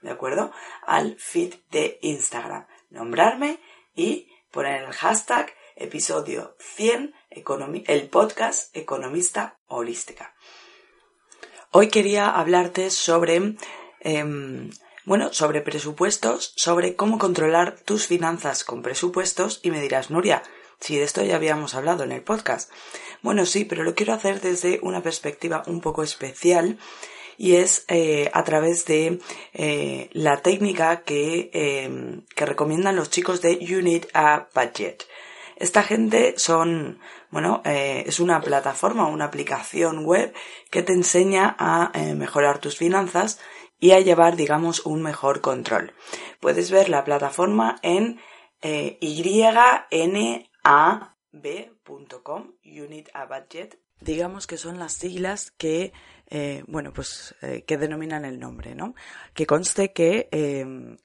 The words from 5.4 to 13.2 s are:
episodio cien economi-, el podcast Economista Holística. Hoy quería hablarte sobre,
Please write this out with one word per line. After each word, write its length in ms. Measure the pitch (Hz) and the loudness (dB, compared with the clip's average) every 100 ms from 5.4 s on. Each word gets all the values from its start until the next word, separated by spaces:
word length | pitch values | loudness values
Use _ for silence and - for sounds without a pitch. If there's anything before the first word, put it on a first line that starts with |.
| - - - - | -2 -10 -20 -14
episodio 800 | - - - 80 - 62 57 _ | -12 -6 -4 -4 -4 -8 -10 _
cien 540 | - - 214 240 294 - _ | -20 -2 0 0 -4 -14 _
economi-, 540 | - - 139 135 156 - | -18 -6 -6 -6 -8 0
el 200 | 147 - | 0 2
podcast 680 | - 214 - 226 - - | 2 2 0 -4 -4 -8
Economista 880 | 160 156 135 131 156 180 220 202 _ _ | -12 -8 -8 -6 -2 -2 -2 -8 _ _
Holística. 680 | 131 120 117 - - - _ - - - - _ _ _ _ _ - - - - | -8 -6 -8 -12 -14 -20 _ -20 -20 -20 -20 _ _ _ _ _ -20 -20 -20 4
Hoy 180 | 185 214 | 6 6
quería 400 | 214 202 202 202 | 4 2 2 2
hablarte 600 | 165 160 180 175 180 190 | 0 4 2 2 -2 -4
sobre, 680 | 185 - 170 | -2 2 2